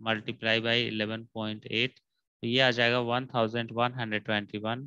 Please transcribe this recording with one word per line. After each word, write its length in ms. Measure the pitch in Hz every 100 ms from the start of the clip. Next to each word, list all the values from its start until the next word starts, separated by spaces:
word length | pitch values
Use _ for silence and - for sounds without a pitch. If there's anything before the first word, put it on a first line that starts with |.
मल्टीप्लाई 600 | 113 110 110 113 110 113
बाई 260 | 117 117 117
इलेवन 380 | 110 107 113
पॉइंट 420 | 113 110 107 107 -
एट, 320 | 110 127 - _ _ _ _
तो 40 | 117
ये 140 | 127
आ 100 | 131
जाएगा 280 | 117 117 123
one 280 | 117 123 131
thousand 400 | 127 113 117 113
one 220 | 113 120
hundred 300 | 127 113 107
twenty 400 | 101 104 101 104
one 220 | 110 120